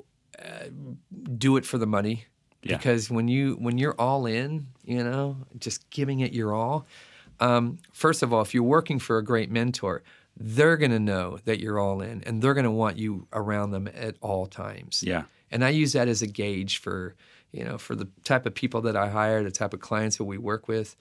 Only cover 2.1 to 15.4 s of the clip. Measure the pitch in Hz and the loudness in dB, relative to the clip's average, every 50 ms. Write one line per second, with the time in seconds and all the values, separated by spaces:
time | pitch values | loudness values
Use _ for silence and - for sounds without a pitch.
2.1 | 117 110 - _ _ _ _ _ _ _ - - 87 - - 131 120 113 104 113 | -2 -4 -8 _ _ _ _ _ _ _ -4 -4 -4 2 4 4 4 4 2 0
3.1 | 117 113 117 120 127 139 139 135 - - 117 120 120 127 139 151 - - 120 131 | 0 0 2 2 2 2 2 0 0 -2 -2 0 0 2 2 0 2 2 2 2
4.1 | 139 139 123 113 110 117 135 147 160 156 139 131 - _ - - 120 123 120 120 | 2 2 0 0 0 -2 -2 -2 -4 -6 -8 -10 -16 _ -8 -4 -2 -2 -2 -2
5.1 | 131 139 139 143 139 135 127 - - 110 - 120 - - - _ - 143 143 139 | -2 -2 -2 -4 -6 -8 -12 -14 -16 -10 -8 -8 -8 -8 -12 _ -6 -4 -2 -2
6.1 | 135 131 127 - - 117 110 107 107 110 113 127 147 151 - - - - - - | 0 0 -2 -2 -2 -2 -2 0 0 0 0 -2 -2 -4 -6 -8 -16 -20 -20 -20
7.1 | - - - - - - 117 123 120 120 117 120 165 - - - - - - 156 | -20 -20 -20 -20 -2 0 4 4 6 4 4 0 -2 -8 -14 -20 -4 2 2 4
8.1 | 156 - 139 120 117 110 107 - - 123 117 123 147 165 165 - 143 127 - - | 4 4 2 4 4 4 2 4 2 2 4 6 4 4 4 2 -2 -2 0 0
9.1 | 113 110 104 110 120 113 104 95 113 117 120 123 123 - 104 95 85 - - - | 0 0 2 2 2 2 2 0 0 0 0 0 -2 -2 -4 -4 -4 -6 -8 -14
10.1 | - - _ _ _ - 110 110 110 131 151 165 165 156 147 127 113 110 107 104 | -20 -20 _ _ _ -10 -8 -2 4 6 6 6 6 6 4 4 4 4 2 2
11.1 | 98 92 90 87 - - - 113 113 92 107 107 104 101 101 98 98 95 98 113 | 0 0 -2 -4 -6 -4 -2 -2 -2 -2 -2 -2 0 2 2 2 0 -2 -4 -6
12.1 | 117 - - 120 113 110 123 139 139 139 127 113 110 113 110 107 82 110 110 107 | -8 -8 -6 -4 -2 2 4 4 4 4 2 2 2 2 2 0 0 -2 -4 -4
13.1 | 98 90 - - - 110 101 107 104 104 104 101 101 95 98 101 - - 117 110 | -4 -6 -8 -8 -6 -4 -2 -2 -2 -2 -2 -2 -2 -4 -6 -6 -8 -8 -8 -8
14.1 | - - - 104 98 92 95 95 - - 95 104 104 - 85 - - 95 - 92 | -8 -8 -6 -4 -4 -4 -4 -6 -8 -10 -10 -10 -10 -12 -10 -6 -6 -4 -2 -2
15.1 | 90 82 78 - _ _ | -2 -2 -4 -6 _ _